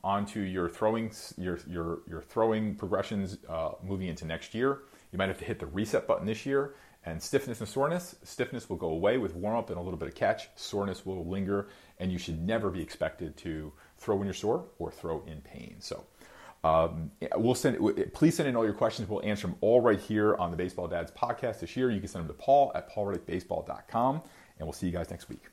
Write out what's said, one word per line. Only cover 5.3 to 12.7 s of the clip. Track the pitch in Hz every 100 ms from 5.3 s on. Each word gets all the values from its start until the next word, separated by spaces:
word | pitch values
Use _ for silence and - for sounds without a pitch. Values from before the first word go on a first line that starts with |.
| 92
to | -
hit | -
the | -
reset | 82 113 - -
button | 85 98
this | 110 139
year. | 139 139 - - _ -
And | 82
stiffness | - 135 123 117
and | 110
soreness, | 131 143 175 175 -
stiffness | - - 123 123 -
will | 90
go | 87
away | 80 98 127
with | 101 82
warm-up | 104 117 -
and | 90
a |
little | 87 90
bit | -
of | -
catch. | 101 113 - -
Soreness | - 101 98 92 -
will | 95 85
linger, | 95 95 101 101 - - -
and | 92
you | 90
should | - 80 87
never | 113
be | 104